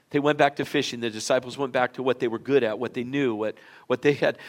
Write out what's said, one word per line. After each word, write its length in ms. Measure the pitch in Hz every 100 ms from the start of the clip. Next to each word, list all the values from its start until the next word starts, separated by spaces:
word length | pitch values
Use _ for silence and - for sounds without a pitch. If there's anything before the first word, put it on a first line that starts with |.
| _
They 100 | 147
went 180 | 143 147
back 180 | 143 -
to 80 |
fishing. 360 | 139 147 123 120
The 100 | 117
disciples 480 | 107 - 131 123 120
went 140 | 135
back 220 | 131 123
to 80 | -
what 180 | 127 120
they 80 | 120
were 100 | 110
good 240 | 98 139
at, 160 | 113 107
what 160 | 117
they 80 | 127
knew, 320 | 123 139 131
what, 220 | 107 107 - - - -
what 140 | 123
they 100 | 147
had 260 | 139 147 120